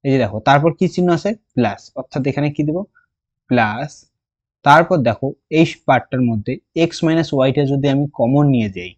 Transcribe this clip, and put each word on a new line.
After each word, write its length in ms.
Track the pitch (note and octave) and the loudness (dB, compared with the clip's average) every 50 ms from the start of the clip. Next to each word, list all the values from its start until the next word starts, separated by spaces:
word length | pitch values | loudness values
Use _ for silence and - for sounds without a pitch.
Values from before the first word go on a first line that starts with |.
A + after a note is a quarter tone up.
| - | 0
এই 60 | C#3 | 0
যে 60 | C3+ | 0
দেখো, 200 | C3+ A#2 G2 G2+ G#2+ | 0 0 -2 -4 -4
তারপর 320 | - C#3 C#3 C#3+ D3 E3 E3 | 2 2 2 4 2 0 0
কি 120 | _ F#3+ | _ -2
চিহ্ন 220 | F3 - - F3+ F3 | -2 0 0 0 0
আছে? 200 | E3+ D#3+ - G3+ A3 - _ _ _ | 0 0 -2 -6 -6 -6 _ _ _
প্লাস। 240 | B2+ A#2 G#2 G2 - - - _ | -2 -2 -2 -2 -8 -16 -14 _
অর্থাৎ 260 | C3+ C3 _ - D3 C3 | -14 -14 _ -8 -4 -4
এখানে 200 | C#3 - D3 D3 D3 | -4 -2 -2 -4 -4
কি 120 | D3 D3+ D3+ | -2 -4 -4
দেব? 140 | D3+ D#3 F3+ G#3 _ _ _ _ _ _ _ _ _ _ _ _ _ | -4 -4 -6 -8 _ _ _ _ _ _ _ _ _ _ _ _ _
প্লাস। 400 | B2+ A#2+ A2 G#2+ G#2+ A#2+ D3 D3 - - _ _ _ _ _ _ _ _ _ _ _ _ - | 0 0 0 0 -2 -6 -10 -12 -12 -20 _ _ _ _ _ _ _ _ _ _ _ _ 4
তারপর 320 | C#3+ C#3+ D#3+ E3+ E3 F#3 | 6 6 6 6 4 0
দেখো, 300 | D#3+ A#2+ A#2 G#2+ - - C#3 - _ _ _ | 0 0 0 -2 -2 -6 -8 -8 _ _ _
এই 160 | D#3 D#3+ E3 D#3+ - _ _ | 2 2 2 2 0 _ _
পার্টটার 360 | - C3 B2 - _ - B2+ | 0 0 0 0 _ -2 -2
মধ্যে 320 | B2+ A#2+ A2+ G#2 G#2 - C3+ - _ _ _ | 0 0 0 -2 -4 -6 -8 -8 _ _ _
এক্স 220 | E3 E3+ E3+ - - E3+ | -2 -2 -2 -2 -2 -2
মাইনাস 260 | D#3+ D#3+ E3 D#3+ - D3+ | 0 0 0 -2 -2 0
ওয়াইটা 300 | C3+ C3 C3+ C3+ D3 C#3+ | 0 0 2 2 0 0
যদি 220 | C3+ C#3 C#3 C#3 C#3 | 0 -2 -2 0 0
আমি 160 | C3+ C#3 D3 D3 _ | 0 0 -2 -4 _
কমন 320 | - A#2 A#2+ C3+ C#3+ D3 | -4 -2 2 2 2 2
নিয়ে 220 | C#3+ C3+ A#2+ A2 G2+ | 2 2 0 0 -2
যাই 220 | G2 F2+ F2 F2+ - | -6 -10 -12 -14 -16